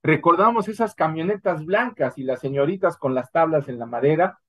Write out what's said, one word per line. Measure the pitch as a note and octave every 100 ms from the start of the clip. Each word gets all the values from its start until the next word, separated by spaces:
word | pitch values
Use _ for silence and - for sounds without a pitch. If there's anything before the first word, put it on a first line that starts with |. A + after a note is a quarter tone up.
recordamos | D3 D#3 E3+ F3 G#3+ A#3 G3+
esas | A3 A3+
camionetas | - D#3+ D#3+ F3 G#3 F#3+ D#3+
blancas | D#3 G3+ B3 A3+ C3 C#3
y |
las | C3 B2+
señoritas | C3+ C#3 C#3+ F#3+ F#3+ E3
con | C#3
las | B2+ A#2+
tablas | E3 D#3+ D#3 C#3
en | A#2+
la | A#2
madera, | A#2+ C#3 D#3 F#3+ -